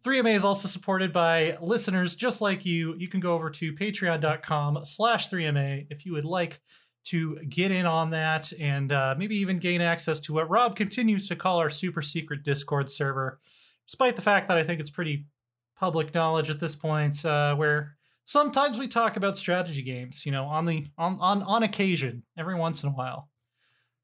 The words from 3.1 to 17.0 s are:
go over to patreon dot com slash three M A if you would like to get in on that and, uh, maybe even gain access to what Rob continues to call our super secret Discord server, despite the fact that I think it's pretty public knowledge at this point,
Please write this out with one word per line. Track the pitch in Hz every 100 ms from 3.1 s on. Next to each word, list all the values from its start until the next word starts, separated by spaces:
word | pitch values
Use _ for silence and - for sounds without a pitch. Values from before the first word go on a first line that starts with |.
| 190
go | 180
over | 170 160
to | 151 160
patreon | 151 208 202 180 160
dot | 156 151
com | - 151 147 147
slash | 147 - 220 226 -
three | 185 156
M | 143
A | 139 139 143
if | 147 185
you |
would | 156 151
like | 180 170 - _ - _ _ -
to | 170 160 147 151
get | 147 185
in | 185 175
on | 160 160
that | 160 156 156 151 -
and, | 147 139 139
uh, | 139 135 135
maybe | 202 208
even | 196 185
gain | 175 175
access | 170 165 - 151
to | -
what | 151 160
Rob | 196 240 190
continues | 202 - 226 202 -
to | 175
call | 185 175
our | 160
super | 147 185 160
secret | 147 170 147 143
Discord | 143 143 - 143 135
server, | - 139 135 131 - _ _ _ _ _
despite | - 254 240
the |
fact | - 202 196
that | 175
I |
think | 156 170
it's | 147
pretty | - 165 147 147 _ _ _ _ _
public | 185 165 151
knowledge | 170 160 160 156
at | 147
this | 165 -
point, | 160 151